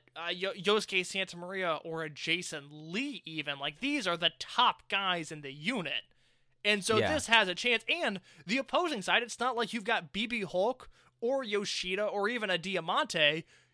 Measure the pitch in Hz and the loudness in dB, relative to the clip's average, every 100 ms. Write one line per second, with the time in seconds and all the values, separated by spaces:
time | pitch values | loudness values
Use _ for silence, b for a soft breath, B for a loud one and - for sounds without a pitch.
0 | _ 156 170 180 196 196 185 214 - 190 | _ -6 -4 -2 -2 0 2 2 2 0
1 | 175 190 185 175 175 190 175 151 165 160 | 0 -2 -4 -6 -8 -2 0 -2 -4 -6
2 | 156 139 165 170 - 156 143 151 160 196 | -6 -4 0 0 -2 -10 -12 -14 -6 -4
3 | 285 233 160 160 147 143 143 147 269 294 | -4 -6 -8 -6 -4 -4 -6 -4 -2 0
4 | 185 170 165 - - - 233 - - 196 | 0 2 0 -2 -2 4 4 4 -2 0
5 | 190 175 156 156 139 143 156 254 151 127 | 2 0 -2 -8 -10 -4 -2 -2 -2 -6
6 | - _ _ _ _ _ 208 208 185 220 | -8 _ _ _ _ _ 2 2 4 4
7 | 220 302 - 226 185 175 247 226 - 330 | 4 2 4 6 6 0 0 0 0 -2
8 | 277 196 B B - 254 - 285 349 240 | 0 -2 B B -2 -2 2 0 0 -2
9 | 180 202 233 - 240 233 240 233 202 214 | 2 2 0 -2 -2 0 -2 -2 0 -2
10 | 170 196 226 233 180 180 214 262 - b | -2 -4 -4 -4 -2 0 0 -2 -10 b
11 | b _ 233 269 233 208 196 - 185 190 | b _ -2 0 0 -2 -2 -4 -2 -2
12 | 208 196 202 247 208 175 180 180 165 240 | 0 0 0 0 0 -2 -2 -4 0 0
13 | 302 175 147 160 b b b | 0 4 4 4 b b b